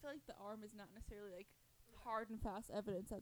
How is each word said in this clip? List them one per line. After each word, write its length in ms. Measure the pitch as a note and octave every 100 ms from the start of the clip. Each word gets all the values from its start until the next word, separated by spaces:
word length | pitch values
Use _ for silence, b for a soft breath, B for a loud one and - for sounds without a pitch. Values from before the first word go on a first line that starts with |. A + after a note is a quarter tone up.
feel 80 | D4
like 180 | D4 A3+
the 80 | -
arm 280 | G3+ A3 G#3
is 100 | G#3+
not 120 | G3
necessarily, 380 | G3+ A3 G#3 G#3
like, 160 | F3+ G#3 - - - - -
hard 260 | B3 A3 A3
and 120 | A3
fast 280 | A#3 G3 A#3
evidence 380 | G#3 G#3+ F#3 F#3+
that 100 | G#3